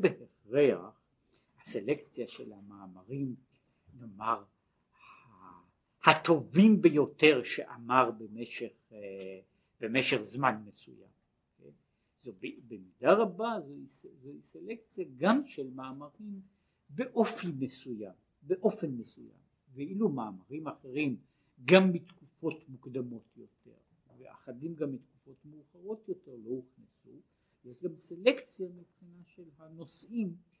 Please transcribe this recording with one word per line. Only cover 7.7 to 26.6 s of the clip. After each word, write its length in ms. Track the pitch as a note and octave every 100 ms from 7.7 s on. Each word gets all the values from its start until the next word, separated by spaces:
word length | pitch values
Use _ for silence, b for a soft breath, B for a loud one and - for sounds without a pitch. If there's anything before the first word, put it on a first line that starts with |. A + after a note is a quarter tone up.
| A#2 A#2 B2+ A#2
במשך, 640 | A2 A2 A2 A#2 - A#2 - _
אה, 480 | A2 G2+ G2 F#2+ F#2+ - _ _ -
במשך 420 | A2+ B2 C3 C3
זמן 400 | G#2+ B2+ C3+ G#2+ G#2
מסוים. 440 | - - A#2 G2 _ _ _ _ _
כן? 120 | C#2+ - _ _ _ _
זו 80 | C3
ב-, 360 | G2 - - A#2
במידה 440 | A2 F#2 - C3
רבה 480 | G3+ A3 F3 A3+ A3 C#3
זוהי 220 | C#3+ C3+
ס-, 180 | - - D3
זוהי 200 | C3 D3
סלקציה 640 | - D#3+ F3+ A3+ _ - E3 B2+
גם 300 | E3+ B3+ C#4
של 240 | - C3
מאמרים 680 | C3 C3 C#3 D3 - G#3+ G3 - _ _ _ _
באופי 520 | C#3+ C4 - G#3+ - F3+ C#3
מסוים, 540 | C3 - - A2 G2+ - _ _
באופן 480 | C#3+ F#3 G#3+ - D#3+
מסוים, 520 | B2 A2+ - A2+ _ _ _ _
ואילו 340 | C3 C#3+ G3 G#3+
מאמרים 600 | C#3 A2 F#2 - C#3+ D#3
אחרים, 480 | - C3+ C3 D3+ A2+ _ _ _ _
גם 280 | B2 F#3 F#3+
מתקופות 760 | E3+ - - - _ E3 D#3 -
מוקדמות 680 | C3 C3+ B2+ B2 A#2 - -
יותר, 420 | G#2+ _ A#2+ A2+ _ _ _ -
ואחדים 560 | A2+ - - A#2+ D#3+
גם 180 | D#3+ D3
מתקופות 440 | C3 - _ - C3
מאוחרות 640 | D3+ D3+ D3 F3 F#3 A3 -
יותר, 240 | F3+ - B2
לא 60 | A2
הוכנסו. 680 | C3